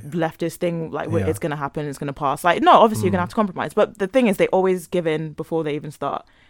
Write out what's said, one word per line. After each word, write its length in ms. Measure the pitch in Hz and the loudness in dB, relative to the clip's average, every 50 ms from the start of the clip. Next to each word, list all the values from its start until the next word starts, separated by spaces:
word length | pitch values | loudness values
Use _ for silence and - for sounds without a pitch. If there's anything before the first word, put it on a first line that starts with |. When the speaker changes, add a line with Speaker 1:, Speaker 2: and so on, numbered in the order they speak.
| 107 | -10
Speaker 1:
yeah. 60 | 147 | -8
Speaker 2:
leftist 460 | 143 175 160 160 160 - 175 165 160 | -4 -4 -2 -4 -4 -4 -6 -6 -4
thing, 340 | - 180 175 170 165 160 156 | -4 -4 -4 -2 -4 -6 -6
like, 160 | - - - | -6 -8 -6
w-, 180 | - 107 101 98 | -2 -2 -2 0
Speaker 1:
Yeah. 60 | 110 | -2
Speaker 2:
it's 80 | - 104 | -2 -2
gonna 180 | - 165 147 | -4 -6 -4
happen, 300 | 147 139 139 - 160 147 | -4 -6 -6 -6 -6 -6
it's 100 | 147 139 | -6 -8
gonna 160 | - 151 143 139 | -8 -8 -8 -6
pass." 320 | - 151 135 139 147 - | -4 -2 -2 -2 0 2
Like, 160 | 175 170 - | 0 2 4
no, 120 | 277 359 320 | 6 6 8
obviously 340 | 180 202 233 214 220 208 | 8 8 6 4 2 0
you're 40 | 185 190 | 0 0
gonna 80 | 180 | 0
Speaker 1:
Mm. 20 | 175 | -2
Speaker 2:
have 60 | 180 | -2
to 40 | - | -2
compromise, 360 | - 214 196 180 - 120 156 - | -2 -2 -2 -2 -6 -8 -2 0
but 240 | 214 202 208 - | 2 0 0 0
the 100 | - 196 | -4 -6
thing 200 | 185 - 262 247 | 0 2 2 4
is, 100 | 214 185 | 4 4
they 120 | - 175 - | 2 2 2
always 380 | - 190 185 190 185 185 160 | 4 2 2 2 0 -2 -4
give 200 | - - 180 165 | -4 -4 -2 0
in 260 | 165 156 156 160 156 147 | 0 -2 -2 -4 -8 -10
before 320 | - 156 - 165 160 160 | -12 -8 -4 -4 -4 -2
they 100 | 151 143 | -2 -4
even 160 | 151 147 156 | -6 -8 -10
start, 360 | 143 - 147 139 - - - _ _ _ _ _ | -10 -8 -6 -6 -6 -6 -8 _ _ _ _ _